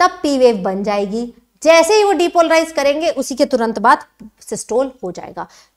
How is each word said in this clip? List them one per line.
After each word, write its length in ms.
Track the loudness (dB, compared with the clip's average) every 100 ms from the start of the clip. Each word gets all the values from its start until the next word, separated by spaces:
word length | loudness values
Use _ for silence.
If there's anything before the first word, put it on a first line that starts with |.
तब 200 | -2 -2
पी 160 | -4 2
वेव 180 | 2 2
बन 280 | -2 -4
जाएगी, 500 | -4 -4 -4 -6 -8 -12 _ _
जैसे 320 | 4 4 6
ही 100 | 4
वो 80 | 2
डीपोलराइज 600 | 2 0 2 2 2 0
करेंगे 380 | -2 -2 0 -2
उसी 240 | -4 -6
के 100 | -2
तुरंत 340 | -2 0 -2 0
बाद 260 | 2 2 0 _ -20 _
सिस्टोल 520 | -14 -12 -6 -4 -4 -6
हो 80 | -12
जाएगा। 340 | -12 -14 -14 -14 _ _